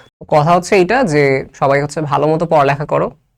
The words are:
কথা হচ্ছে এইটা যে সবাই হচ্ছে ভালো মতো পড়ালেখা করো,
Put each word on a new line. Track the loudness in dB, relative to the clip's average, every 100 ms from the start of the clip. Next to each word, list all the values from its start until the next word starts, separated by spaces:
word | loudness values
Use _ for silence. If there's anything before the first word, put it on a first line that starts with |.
| _ -16 -2
কথা | 0 2 0
হচ্ছে | 2 0
এইটা | 2 0
যে | 0 2 2 0 -4
সবাই | -4 0 0
হচ্ছে | -2 -6
ভালো | -4 -2 0
মতো | -2 0
পড়ালেখা | 2 2 -2 -4
করো, | -4 -4 -8 _